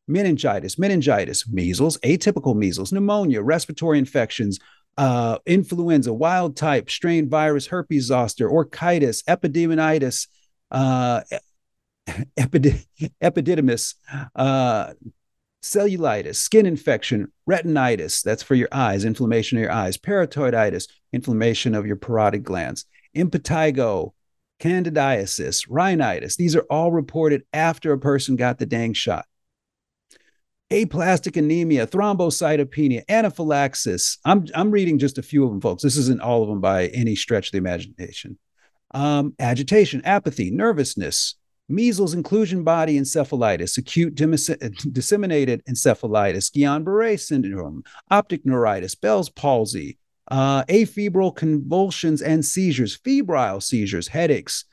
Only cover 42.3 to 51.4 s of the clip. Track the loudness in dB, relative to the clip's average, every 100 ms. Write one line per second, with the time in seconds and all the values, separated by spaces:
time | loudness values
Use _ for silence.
42.3 | 0 0 0 2 2 2 0 0 -2 -2
43.3 | 0 0 0 -2 -6 -2 0 0 2 2
44.3 | 2 0 -4 -6 -8 -6 -4 -2 0 0
45.3 | 0 0 -2 -4 0 2 2 0 0 0
46.3 | -2 -2 0 0 0 0 0 0 -2 -2
47.3 | -2 -2 -6 -8 -12 -16 -20 _ 2 2
48.3 | -4 0 2 2 0 -6 -4 0 0 0
49.3 | -4 0 2 0 -4 -10 -14 _ _ -4
50.3 | 0 2 2 2 2 2 -2 -2 0 0
51.3 | 0